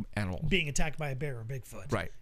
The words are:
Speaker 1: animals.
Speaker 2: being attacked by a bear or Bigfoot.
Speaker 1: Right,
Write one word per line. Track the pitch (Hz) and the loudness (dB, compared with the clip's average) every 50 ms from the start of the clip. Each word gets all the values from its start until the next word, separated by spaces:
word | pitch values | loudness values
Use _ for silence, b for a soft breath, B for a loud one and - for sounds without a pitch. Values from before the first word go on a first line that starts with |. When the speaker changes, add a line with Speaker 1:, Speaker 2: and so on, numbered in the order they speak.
| 104 - - | 0 -2 -2
Speaker 1:
animals. | 104 104 92 92 - 156 147 | -2 0 0 0 0 2 4
Speaker 2:
being | 185 180 165 143 | 4 4 4 4
attacked | 135 - 170 156 - - | 4 4 4 4 4 -2
by | 156 143 | -2 -2
a | 135 | -2
bear | 123 156 147 131 117 | -2 -2 -4 -4 -6
or | 113 | -6
Bigfoot. | 113 135 131 - - - 104 101 - | -6 -6 -8 -8 -10 -12 -10 -4 0
Speaker 1:
Right, | - 101 87 - - - | 0 0 0 -2 -6 -4